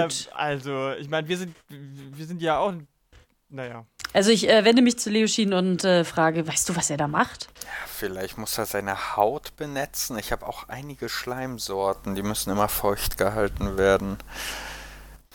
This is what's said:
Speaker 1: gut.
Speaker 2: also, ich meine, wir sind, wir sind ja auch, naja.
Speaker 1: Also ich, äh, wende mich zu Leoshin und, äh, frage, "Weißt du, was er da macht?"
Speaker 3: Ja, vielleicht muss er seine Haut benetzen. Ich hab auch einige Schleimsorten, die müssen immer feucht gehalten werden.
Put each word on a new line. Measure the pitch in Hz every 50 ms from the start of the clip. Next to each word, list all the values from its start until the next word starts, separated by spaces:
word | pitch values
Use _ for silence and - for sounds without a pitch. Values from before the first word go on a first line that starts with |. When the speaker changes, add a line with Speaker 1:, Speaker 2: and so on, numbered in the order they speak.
| 170
Speaker 1:
gut. | 160 - - - - -
Speaker 2:
also, | - 151 147 143 135 127 143 139 131 135 135 131 -
ich | 143 143
meine, | 160 160 156
wir | 156 180
sind, | 180 185 170 160 _ _ -
wir | 143 139 143 135 139 139 135 135 139 147 160
sind | 160 180 165
ja | 165 160 151 139
auch, | 185 202 180 165 143 _ _ _ _ _ _ - _ _ _ _ _ _
naja. | 139 131 127 120 120 117 113 _ _ - - -
Speaker 1:
Also | - 196 196 220
ich, | 233 180 - -
äh, | 220 220 202
wende | 226 233 262
mich | 247 240 233 -
zu | - 214
Leoshin | 208 220 220 208 - 233 214 196 190
und, | 185 185 185 180 170 196
äh, | 190 180 175 165
frage, | - - 175 160 160 160 170 156
"Weißt | 160 - - - -
du, | 175
was | 165 - -
er | 147
da | 143 147
macht?" | 147 151 - 254 - - - - - _ - -
Speaker 3:
Ja, | - - - -
vielleicht | - - - 107 95 92 92 95 95 -
muss | 110 107 - -
er | 120 107
seine | - - 101 101 101 98 98 - - -
Haut | 107 101 110 139 151 - - -
benetzen. | - 151 147 139 135 147 - - - - - 127 107
Ich | - - 120
hab | - -
auch | - - - -
einige | - 113 127 143 147 135 - 120 113
Schleimsorten, | - - - 123 123 127 131 131 123 110 - - 98 98 98 98 95 - - 104 95
die | 98
müssen | 98 104 107 - - 98
immer | 95 104 107
feucht | 107 - - - 101 101 - - - -
gehalten | - 95 101 107 110 104 101 - - 98 101 95
werden. | 95 95 98 98 95 98 98 95 - - - - - - - - - - - - - - - - - - - - - _ _